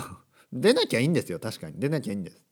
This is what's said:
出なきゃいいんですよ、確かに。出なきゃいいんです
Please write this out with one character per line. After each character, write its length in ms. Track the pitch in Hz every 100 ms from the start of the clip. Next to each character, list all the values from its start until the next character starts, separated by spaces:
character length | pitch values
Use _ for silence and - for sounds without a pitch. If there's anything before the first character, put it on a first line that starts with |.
| - 90 _ _ _
出 220 | 127 170
な 100 | 294
き 120 | 453 117
ゃ 40 |
い 60 | 139
い 20 |
ん 60 |
で 80 | 156
す 100 | -
よ、 80 | 85
確 200 | - -
か 100 | 160
に。 100 | 85
出 100 | 135
な 120 | 156
き 80 | -
ゃ 40 |
い 20 | -
い 20 |
ん 60 |
で 80 | -
す 100 | - _